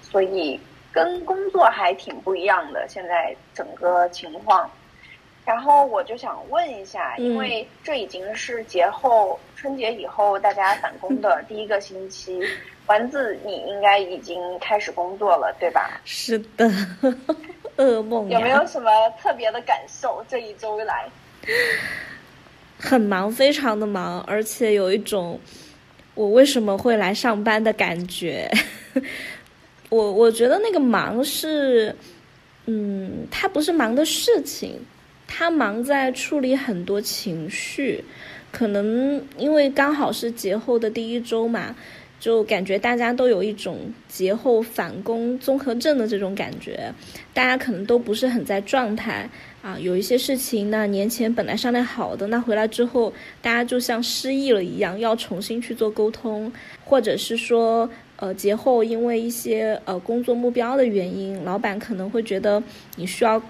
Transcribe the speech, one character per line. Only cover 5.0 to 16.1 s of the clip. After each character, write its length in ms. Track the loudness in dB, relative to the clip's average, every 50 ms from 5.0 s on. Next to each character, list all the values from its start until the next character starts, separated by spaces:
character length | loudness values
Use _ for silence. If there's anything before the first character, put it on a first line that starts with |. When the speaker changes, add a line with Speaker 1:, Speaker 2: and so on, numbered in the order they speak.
| -20 -20 -20 -20 _ -20 _ _ -2
Speaker 1:
然 140 | -2 -2 0
后 260 | 4 6 6 6 6
我 160 | 6 2 -2 -4
就 120 | -4 -8
想 220 | -10 -8 -10 -10 -10 -10 -2
问 180 | -2 -2 -2 -2
一 120 | -6 -12
下， 320 | -14 -12 -8 -6 -6 -6 -4 -4
Speaker 2:
嗯。 60 | -2
Speaker 1:
因 100 | -2 -2
为 300 | -2 -2 -4 -4 -6 -8 -10 -16 -16 -8
这 120 | -6 -4
已 100 | -4 -4
经 280 | -8 -10 -12 -10 -10 -8
是 300 | -8 -8 -8 -8 -8 -8
节 240 | -4 2 2 2 2
后， 500 | 2 0 2 6 6 6 6 4 0 -6 -10 -20 -20
春 220 | -10 -8 -6 -6
节 160 | -4 -4 -4
以 140 | -4 -6 -10
后 320 | -10 0 2 2 2 2 4
大 140 | 2 2 2
家 200 | 4 2 2 2
返 180 | 0 -2 -8 -8 -8
工 220 | -4 -2 -2 0
的 220 | 4 2 2 2 0
第 120 | -8 -10 -10
一 80 | -4
个 120 | -2 -2 -2
星 300 | -4 -6 -12 -12 -12 -12
期， 320 | -14 -16 -12 -8 -6 -4 -4 -6 -6 -10 -14
Speaker 2:
<laughs> 200 | -20 -20 -20 2
Speaker 1:
丸 240 | 4 4 4 4 0
子 280 | -2 -2 -2 -2 -4 -6 -8
你 120 | -8 -8 -8 -8
应 140 | -8 -6 2
该 160 | 4 4 4 4
已 180 | 2 -2 -6 -10
经 200 | -8 -8 -8 -8 -6 -8 -8 -8
开 220 | -2 -2 -2 0
始 100 | -2 -4
工 260 | -4 -4 -4 -4 -4 -2
作 180 | 2 4 4
了， 180 | 4 2 -2 -4 -2
对 120 | -2 0
吧？ 300 | 0 0 -2 -2 -6 -12 -14
Speaker 2:
是 340 | -12